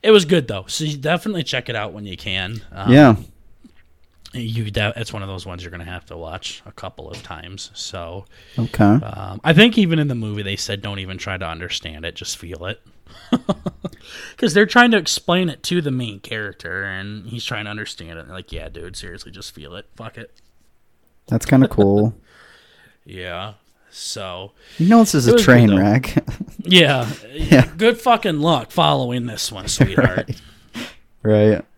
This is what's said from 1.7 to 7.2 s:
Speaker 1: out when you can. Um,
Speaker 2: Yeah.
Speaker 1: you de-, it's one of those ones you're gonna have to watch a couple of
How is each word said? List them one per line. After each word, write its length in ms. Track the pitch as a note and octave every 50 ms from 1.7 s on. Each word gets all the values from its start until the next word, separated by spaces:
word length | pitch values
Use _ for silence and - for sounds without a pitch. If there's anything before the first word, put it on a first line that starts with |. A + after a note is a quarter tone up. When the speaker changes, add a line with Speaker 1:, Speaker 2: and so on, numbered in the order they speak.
| A#2+
Speaker 1:
out 180 | A2 G#2 G#2+ -
when 120 | G#2 G#2
you 120 | G2+ F#2 -
can. 440 | - - F#2 F#2+ F#2 F#2 A#2 A2+ - -
Um, 200 | - F#2 F#2+ A2
Speaker 2:
Yeah. 240 | B2 C#3+ D3+ C3 G#2+ F#2 - - - _ _ - - _ _ - _ - _ _ _ _ _ _ _ _ - - -
Speaker 1:
you 360 | B2 A#2 A2+ A2+ A2+ A2 G#2+
de-, 240 | G2+ A2 G#2 G#2 G2+ A2+
it's 160 | A2+ - -
one 80 | G#2+
of 80 | G2 G2
those 160 | F#2+ F#2 F2+
ones 180 | G2 F2 E2 E2+
you're 80 | F2
gonna 140 | F2+ F2+ F2+
have 200 | E2+ F2+ F2 - -
to 100 | E2+ E2
watch 440 | E2 D#2+ D#2+ F#2+ - - - - _
a 60 | -
couple 380 | - - - G2 - - D2+ D2+
of 120 | D#2 -